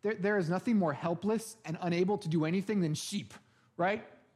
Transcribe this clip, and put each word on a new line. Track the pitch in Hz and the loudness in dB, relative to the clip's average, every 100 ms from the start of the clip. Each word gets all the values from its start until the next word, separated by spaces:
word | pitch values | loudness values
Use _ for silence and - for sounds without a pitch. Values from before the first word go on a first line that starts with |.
There, | 202 220 | -2 0
there | 190 208 | 0 2
is | 160 | 2
nothing | 180 - 220 | 0 2 2
more | 170 | 2
helpless | 135 170 170 202 220 - - | 0 -2 -2 0 -2 -2 -14
and | - 165 | -8 -4
unable | 175 170 185 208 | 0 2 2 2
to | 170 | 0
do | 165 | 0
anything | 156 185 190 208 | 2 0 0 0
than | 170 | 2
sheep, | 156 - 196 139 - _ _ _ - | 0 -4 -6 -8 -16 _ _ _ -2
right? | 175 214 - - _ | 0 0 -6 -20 _